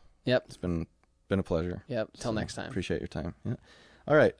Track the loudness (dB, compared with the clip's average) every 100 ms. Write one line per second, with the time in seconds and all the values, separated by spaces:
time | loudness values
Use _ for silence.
0 | -20 _ 0 0 0 -8 -4 -2 -4 _
1 | _ _ -2 -2 0 -2 -2 -6 -6 -6
2 | -6 -6 -4 -2 -4 -8 -6 -6 -2 -4
3 | -4 -6 -8 -8 -8 -8 -10 -20 -20 -14
4 | 4 6 6